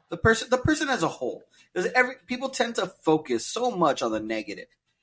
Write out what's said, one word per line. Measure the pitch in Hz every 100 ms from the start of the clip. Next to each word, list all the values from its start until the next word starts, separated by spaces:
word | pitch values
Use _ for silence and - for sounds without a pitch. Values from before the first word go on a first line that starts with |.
| -
the | 170
person, | 226 226 -
the | 247
person | 247 311 302
as | 233
a | 156
whole. | - 120 - _ _ _
'Cause | 180 180
every, | 254 254 262 -
people | 247 262
tend | 262 233 226
to | 185 -
focus | - 156 156 113
so | - 226 247
much | 190 160 127
on | 120
the | 110
negative. | 107 110 104 92 - _ _ _